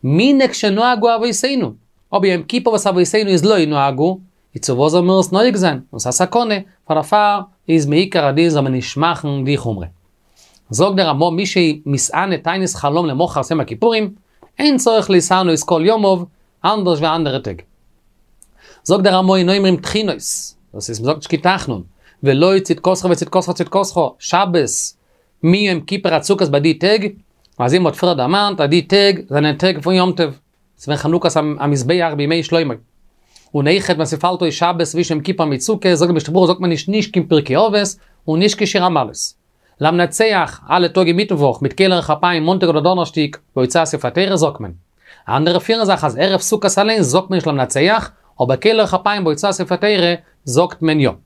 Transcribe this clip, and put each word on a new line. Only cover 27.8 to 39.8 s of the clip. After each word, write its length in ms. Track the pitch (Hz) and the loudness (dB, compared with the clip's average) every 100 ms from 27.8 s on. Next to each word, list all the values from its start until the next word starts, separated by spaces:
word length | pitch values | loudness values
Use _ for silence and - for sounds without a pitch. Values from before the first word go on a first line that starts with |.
וואלט 140 | 175 143 | 2 0
פריער 200 | 180 139 | 0 0
דערמאנט, 460 | 127 190 208 190 | 0 0 0 0
אז 80 | 143 | 2
די 120 | 170 | 2
טאג 400 | - 196 202 190 - | 2 2 4 2 -2
זענען 260 | 143 151 147 | 0 0 2
טאג 260 | 180 165 | 0 0
פון 120 | 151 | 0
יום 180 | 185 180 | 2 2
טוב. 220 | 180 160 135 _ _ _ _ | 0 -4 -4 _ _ _ _
עס 80 | - | -6
ווען 100 | 147 | -4
חנוכה 320 | 151 170 165 156 | 0 0 0 0
אים, 220 | 151 143 | -2 -2
אים 100 | 143 | -2
מזבח 420 | 143 127 180 170 147 | -2 0 0 0 -2
בימי 260 | 143 165 | -2 -2
שלמה. 300 | 156 165 151 113 _ _ _ _ _ _ _ | 0 -2 -2 -6 _ _ _ _ _ _ _
און 140 | 147 143 | -2 2
איך 220 | 185 190 | 0 0
האב 80 | 170 | -2
מיר 100 | 156 | -2
פאלט 320 | 156 175 180 175 | -2 -2 -2 -2
שבת 360 | 147 170 175 160 | 0 -2 0 -2
ווי 160 | 160 170 | -2 -2
יום 100 | 156 | -2
כיפור 260 | 151 190 160 | -4 -2 -2
מיט 160 | 135 | -2
סוכה, 340 | - 214 190 170 | -2 -2 0 2
זאגט 140 | 170 | 2
דער 60 | 165 | 0
משנה 180 | 147 | 0
ברורה, 140 | 175 180 | 2 2
זאגט 120 | 185 | 2
מען 100 | 180 | 0
נישט, 200 | 160 175 | -2 -2
נישט 240 | 214 208 | -2 0
קיין 140 | 185 165 | -2 2
פרקי 300 | 156 143 131 | 0 2 0
אבות 300 | 220 208 202 - _ _ - | 2 2 -2 -6 _ _ -4
און 120 | 160 | 0
נישט 180 | 202 202 | 0 0
קיין 100 | 202 | -2
שיר 160 | 202 | 0
המעלות. 560 | 180 160 117 - - - _ _ _ _ | 0 0 -2 -6 -12 -12 _ _ _ _